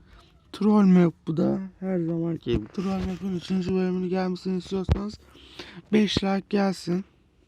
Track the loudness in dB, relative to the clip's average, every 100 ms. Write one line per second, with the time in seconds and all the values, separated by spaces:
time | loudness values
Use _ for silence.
0 | _ -20 _ _ _ -2 4 6 8 8
1 | 6 2 -4 -2 0 -2 -6 -10 -6 -4
2 | -2 -2 -4 -4 -2 -4 -4 -6 -4 -4
3 | -4 -6 -6 -6 -4 -4 -2 -2 0 -2
4 | -2 -2 -2 -4 -4 -6 -4 -6 -2 -2
5 | -2 -12 -20 -20 -20 -20 -18 -20 0 2
6 | 4 2 0 -2 -2 0 0 -2 -4 -4
7 | -4 _ _ _